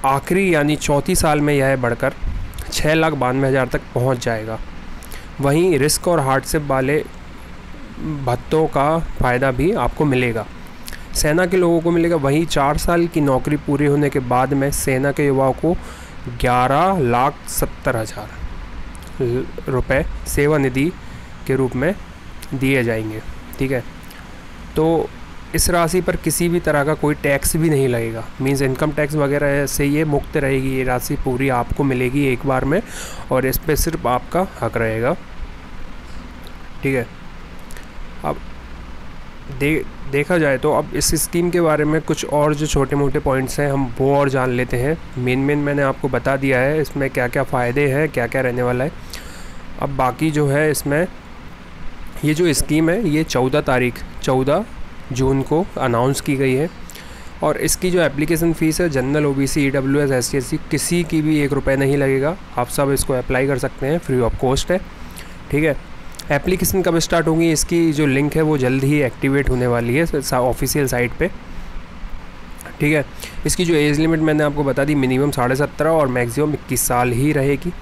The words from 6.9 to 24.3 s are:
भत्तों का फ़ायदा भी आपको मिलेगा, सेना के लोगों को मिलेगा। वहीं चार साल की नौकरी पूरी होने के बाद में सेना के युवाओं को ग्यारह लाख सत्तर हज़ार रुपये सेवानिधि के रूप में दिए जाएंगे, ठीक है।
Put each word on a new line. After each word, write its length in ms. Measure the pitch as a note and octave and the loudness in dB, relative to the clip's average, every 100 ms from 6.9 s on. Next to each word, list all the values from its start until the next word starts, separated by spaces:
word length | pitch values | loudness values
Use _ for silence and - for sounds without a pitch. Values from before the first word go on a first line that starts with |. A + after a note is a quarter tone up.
| D3+ - - - - - - - - - - D#3 C#3+ C3 | 0 -2 -12 -16 -16 -14 -16 -14 -14 -14 -10 -6 -4 -2
भत्तों 400 | B2 - D#3 D#3 | -4 0 2 2
का 200 | D3 C#3+ E3 D#3 - | 2 2 0 -2 0
फ़ायदा 320 | C3 B2 C3+ | 2 2 2
भी 200 | B2+ D#3 | 2 0
आपको 320 | G#3+ A#2+ - D3+ | 2 0 2 2
मिलेगा, 400 | B2+ B2 A2+ G#2 - - - - - - - | 2 2 -2 -6 -12 -14 -14 -12 -12 -6 0
सेना 300 | D#3 D#3+ F3+ | 2 4 4
के 120 | F#3 | 4
लोगों 220 | F3 E3+ | 4 4
को 100 | E3+ | 4
मिलेगा। 240 | E3+ E3+ E3+ | 2 2 2
वहीं 280 | C#3 D3 E3 | 4 2 2
चार 300 | D#3 C#3 D3+ | 2 2 2
साल 300 | - E3+ E3+ | 2 2 2
की 140 | E3 | 2
नौकरी 360 | C#3 C3 C3+ D3 | 2 2 2 -2
पूरी 280 | - C#3+ D3 | 0 2 4
होने 240 | C#3+ C#3+ | 4 2
के 100 | C#3+ B2 | 0 0
बाद 260 | B2 C3 | 2 2
में 160 | C#3 C#3 | 2 0
सेना 380 | - - C3 C#3+ | 0 0 0 0
के 140 | C#3 C#3+ | 2 2
युवाओं 280 | C3+ C3+ B2 | 4 2 2
को 200 | D#3+ F3+ - - - - - | 0 0 -4 -16 -16 -12 -12
ग्यारह 680 | A#2+ B2+ B2 B2+ C#3 F#3 F#3+ | -2 2 4 4 4 4 2
लाख 460 | B2 A#2+ C#3 - - | 2 4 2 0 -8
सत्तर 460 | - - - C#3+ A#2 | -4 -4 -2 -2 -2
हज़ार 320 | G#2+ - G#2 - - - - - - - - - B2+ B2 C3+ - - | -4 -8 -12 -10 -10 -8 -10 -10 -10 -12 -12 -4 -2 0 -4 -8 -2
रुपये 360 | C3 - C3+ E3 - - | -2 2 0 0 -6 -4
सेवानिधि 640 | - C#3+ D#3 C3+ B2+ D#3 - - - - - - | 2 4 4 2 2 0 -2 -12 -14 -14 -10 -2
के 80 | C3 | 0
रूप 200 | C3 B2 | 0 0
में 180 | D3+ G#3 - - - - - | -2 -2 -8 -16 -14 -12 -8
दिए 300 | C3+ C3+ C3+ | -2 2 2
जाएंगे, 380 | A#2 A2 G#2+ G#2+ - - - - | 2 0 -4 -8 -10 -12 -10 -4
ठीक 120 | C3 | -2
है। 120 | C3 - - - - - | -2 -4 -14 -16 -16 -16